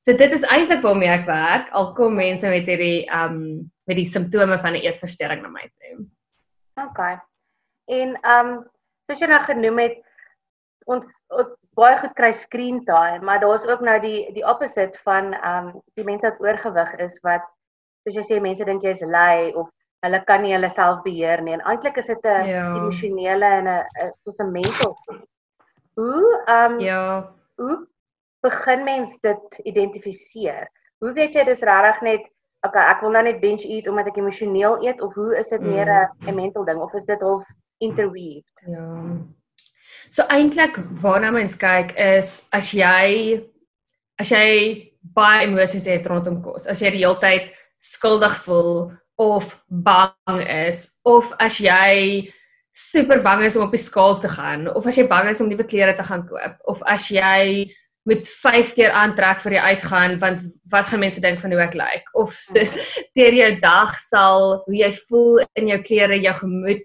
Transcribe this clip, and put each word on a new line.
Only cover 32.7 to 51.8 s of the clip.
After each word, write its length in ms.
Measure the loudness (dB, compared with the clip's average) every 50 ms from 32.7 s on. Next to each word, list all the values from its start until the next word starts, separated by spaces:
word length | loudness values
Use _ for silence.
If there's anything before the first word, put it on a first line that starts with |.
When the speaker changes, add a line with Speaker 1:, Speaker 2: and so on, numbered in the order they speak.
| 2 2 4 4
Speaker 2:
ek 100 | 4 2
wil 100 | 0 0
nou 120 | 2 2 2
net 180 | 2 -2 0
binge 240 | 0 -2 -2 -2 -6
eat 240 | -8 -10 -8 -6 -6
omdat 180 | -4 -4 -4 -4
ek 80 | -4
emosioneel 680 | -4 -4 -4 -4 -6 -6 -4 -2 0 2 2 0 0 -2
eet," 140 | -4 -4 -4
of 140 | -8 -10 -8
hoe 220 | -6 -4 -2 -2 -2
is 100 | -2 -4
dit 120 | -6 -6
meer 260 | -4 -4 -2 -2 0
Speaker 1:
Mm. 400 | 2 2 2 2 0 -4 _ -8
Speaker 2:
'n, 20 | -6
'n 60 | -6
mental 280 | -4 -4 -6 -6 -6 -4
ding 160 | -4 -4 -6
of 140 | -6 -8 -8
is 100 | -10 -4
dit 160 | -4 -4 -2
half 240 | 0 -2 -2 -2 -4 _ -20 _ _ _ _ _
interweaved? 800 | -8 -6 -2 -2 -2 -2 -4 -8 -16 -16 -16 -18 _ _ _ _ _
Speaker 1:
Ja. 500 | -14 -14 -12 -12 -14 -14 -12 -10 -10 -10 -10 -12 -14 -20 _ _ _ _ _ _ _ _ _ _ _ -20 -20 -20 _
So 120 | -4 -4 -2 2
eintlik 480 | 2 2 2 2 2 2 0 0 0 -6 -12 -12 -12 -4
waarna 300 | 0 0 2 2 0 0 -2
mens 240 | -2 -2 -4 -6
kyk 360 | -2 0 2 2 2 2 -2 -2 -2
is 480 | 2 4 4 4 2 0 -6 -10 -10 _ -4
as 180 | -4 -4 -2 -2
jy, 720 | 2 4 4 4 4 4 2 2 0 0 -2 -2 -4 -4 -12 _ _ _ _ _ _ _ _ _ _ _ _ _ -10
as 100 | -4 0
jy 640 | 2 4 4 4 4 4 2 0 -2 -6 -12 _ _ _ _
baie 440 | -6 0 4 6 6 6 4 4
emosies 400 | 2 2 2 2 0 0 -6 -4
het 200 | -2 -2 -2 -2
rondom 360 | -2 -4 -4 -4 -4 -6 -6 -8
kos, 240 | -10 -12 -12 -8
as 140 | -8 -6 -2
jy 100 | -2 -2
die 80 | 0 2 2
hele 140 | 2 2 4
tyd 320 | 4 2 2 2 0 -6 -18 _ _ _ _ _
skuldig 560 | -18 -16 -14 -2 2 2 4 4 4 2 0 -2 -6
voel 480 | 0 2 2 2 2 0 -2 -4 -6 -12 -20 _ _ _ 0
of 460 | 0 2 2 0 -2 -6 -14 _ _ _
bang 720 | -8 -2 2 4 6 6 6 4 2 _ _ -6 -6 -4 -4 -4 -4 -4 -2
is, 320 | -4 -4 -6 -10 -14 _ _ _
of 280 | 6 6 6 4 2 -2 -2
as 200 | -2 -2 -2 0
jy 720 | 2 4 4 6